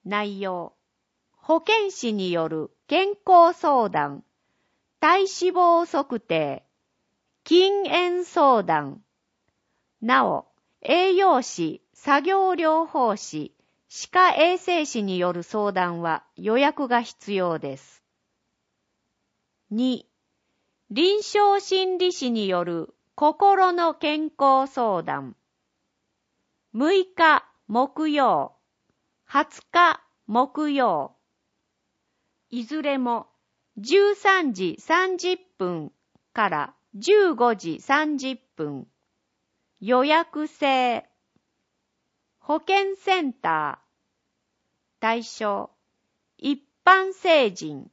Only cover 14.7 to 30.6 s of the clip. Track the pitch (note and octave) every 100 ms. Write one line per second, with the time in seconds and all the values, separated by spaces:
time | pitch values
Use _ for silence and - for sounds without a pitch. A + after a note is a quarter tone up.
14.7 | F4 D4 A#3 G3+ F#3 F3+ F3 E3+ G#3+ G#3
15.7 | F#3 F3+ E3+ E3+ D#3+ _ - F#3+ A#3 C#4
16.7 | D4+ C4 A#3+ A#3 - - G3+ F3+ D#3+ C#3+
17.7 | C3+ _ _ _ _ _ _ _ _ _
18.7 | _ _ _ _ _ _ _ _ _ _
19.7 | G#3+ B3+ A#3+ _ _ _ _ _ _ _
20.7 | _ _ A3 F4 G#4 G#4 G#4 G4+ G4+ G4
21.7 | F#4+ F#4+ F#4 F#4 F4 B3+ A3+ G3 F3+ F3
22.7 | E3 - _ _ - D4 D#4 G4+ G4 F#4
23.7 | F4 E4+ D#4+ D4+ D4+ D#4 - C#4 C4+ C4+
24.7 | C4+ A#3 F3+ E3 C#3 C3+ - _ _ _
25.7 | _ _ _ _ _ _ _ _ _ _
26.7 | G#3+ D4 G4 F#4 - D#4+ D4 - _ -
27.7 | A3 C4+ - D#4 D4 B3+ D#3+ C3+ _ _
28.7 | _ _ _ _ _ _ C#4+ D4+ - _
29.7 | E4+ F4 - _ _ - A3 C#4 D4